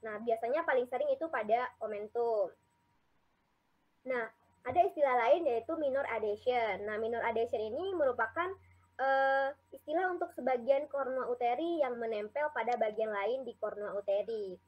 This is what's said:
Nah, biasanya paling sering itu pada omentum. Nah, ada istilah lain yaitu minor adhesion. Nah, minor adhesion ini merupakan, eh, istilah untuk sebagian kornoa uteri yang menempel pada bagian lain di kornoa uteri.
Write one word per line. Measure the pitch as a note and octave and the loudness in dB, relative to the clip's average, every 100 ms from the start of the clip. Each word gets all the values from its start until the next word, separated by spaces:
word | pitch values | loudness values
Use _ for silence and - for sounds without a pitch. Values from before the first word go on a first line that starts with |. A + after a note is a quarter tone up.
| A3 | -10
Nah, | G#3 | -8
biasanya | A#3 A3+ A#3 C#4+ | -2 0 2 0
paling | D#4+ C4 B3 | 2 2 2
sering | B3+ D4 | -2 0
itu | C4+ E4 | 0 -2
pada | C4+ G#3+ A3+ B3 - | -4 0 0 0 -6
omentum. | A3 G#3 G#3 A#3+ A#3 A3 F#3 - _ _ _ _ _ _ _ _ _ _ _ _ _ _ B3+ | -8 -6 -6 -2 0 0 -2 -6 _ _ _ _ _ _ _ _ _ _ _ _ _ _ -2
Nah, | B3+ A3+ - _ _ | -2 -2 -8 _ _
ada | B3 C4 F4+ | -2 4 4
istilah | E4+ C#4+ B3 A3+ | 4 4 4 6
lain | D#4+ E4 | 4 4
yaitu | A#3 A3+ D#4+ | 0 -2 -2
minor | D4 C4 C#4 | 0 0 -2
adhesion. | A3+ G#3+ G#3 - B3 A3+ F#3 G#3 | -2 -2 -2 0 2 0 -2 -4
Nah, | G#3+ | -4
minor | A3+ A#3 A#3 | -2 -2 -2
adhesion | A3+ A#3 A#3+ | 0 0 -2
ini | A3 B3 F#4 F#4 | -4 -4 -4 0
merupakan, | C#4 B3 A3+ - F4 F#4+ - _ _ - | 0 2 -2 0 -4 -6 -16 _ _ -2
eh, | C4 C4+ C4+ C4+ C4+ D4 _ | 2 4 4 4 2 -4 _
istilah | - - D#4 F#4 | -18 -4 0 0
untuk | F4+ E4+ - | 0 -4 -2
sebagian | B3+ B3+ A#3 C#4 D4 | 0 0 4 2 2
kornoa | C#4 B3+ C4 A#3 | -4 -2 -2 -2
uteri | B3 A#3+ C4 E4 E4+ | 0 0 0 0 0
yang | C4 A#3+ | 0 0
menempel | A3+ A3 G#3 C#4 D4+ | -4 -4 -4 -4 -4
pada | C4+ A3+ A#3+ | -2 -2 0
bagian | A3 G#3+ A3 | 0 0 -2
lain | G#3 G3+ C4 B3 | 0 -2 -2 -6
di | A3+ | -6
kornoa | G#3+ G#3 G#3 F#3+ | -8 -6 -6 -6
uteri. | G3+ G3 G#3 A3+ G3 F3+ | 0 0 0 -4 -6 -10